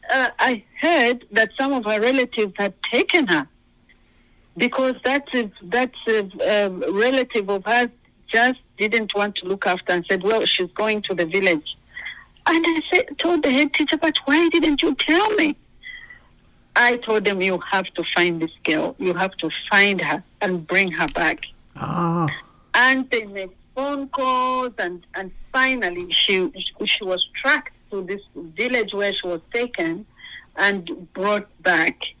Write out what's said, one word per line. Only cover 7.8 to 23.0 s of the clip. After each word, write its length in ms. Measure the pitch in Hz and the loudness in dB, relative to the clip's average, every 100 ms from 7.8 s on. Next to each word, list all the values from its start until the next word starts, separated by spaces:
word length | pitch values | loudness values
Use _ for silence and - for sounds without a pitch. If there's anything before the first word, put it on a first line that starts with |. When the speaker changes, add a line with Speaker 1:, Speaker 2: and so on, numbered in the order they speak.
| 247 - _ _ _ | 2 -4 _ _ _
Speaker 1:
just 320 | 226 247 254 _ - | 2 2 0 _ -4
didn't 380 | 208 233 214 202 | 0 0 0 -2
want 200 | 208 202 | -2 -4
to 100 | 180 | -6
look 200 | 190 190 | -2 0
after 280 | 185 - | -2 0
and 120 | 180 170 | -2 0
said, 140 | 196 | -2
"Well, 220 | 190 226 220 | 2 2 2
she's 260 | - 180 | 0 -2
going 300 | - 214 214 | -2 0 0
to 100 | 208 | -2
the 120 | 180 165 | -2 0
village." 520 | 185 190 160 - - _ - - - - _ - | 2 2 0 -4 -18 _ -16 -16 -16 -20 _ 2
And 180 | 330 330 | 2 2
I 140 | 330 - | 0 2
said, 260 | 359 - - | 0 0 -2
told 260 | 330 339 | 0 2
the 80 | 294 | 4
head 220 | 262 294 | 4 2
teacher, 220 | - 302 311 | 2 0 2
"But 220 | 330 - - | 0 0 2
why 240 | 302 339 | 4 6
didn't 320 | 339 311 285 | 4 2 2
you 120 | 320 269 | 0 0
tell 340 | - 330 427 415 | 2 4 4 2
me?" 200 | 311 247 _ - - - - - _ _ _ _ _ - | 0 -2 _ -20 -18 -18 -20 -20 _ _ _ _ _ 2
I 220 | 240 240 | 4 2
told 260 | 220 220 | 0 0
them, 180 | 208 196 | 2 0
"You 180 | 185 180 - | 0 0 0
have 140 | 190 185 | -2 -2
to 100 | - | -6
find 380 | 165 - 175 170 | -4 2 2 0
this 100 | 165 - - | -4 -6 -2
girl. 300 | 156 - - | -2 -2 -2
You 140 | 185 | -2
have 240 | 170 190 - | 0 -2 -2
to 120 | 160 - - | -8 -8 0
find 300 | 202 202 196 | 4 4 2
her 200 | - 151 - _ | -2 -4 -8 _
and 260 | 196 180 156 | -2 -2 0
bring 240 | 185 190 | 0 0
her 160 | 156 135 | 0 -4
back." 380 | - 160 - - - _ - | 0 -2 -2 -12 -18 _ -10
Speaker 2:
Ah. 500 | 147 170 170 170 156 - - _ _ | -6 -2 0 0 -2 -4 -14 _ _
Speaker 1:
And 360 | - 254 262 | 4 4 4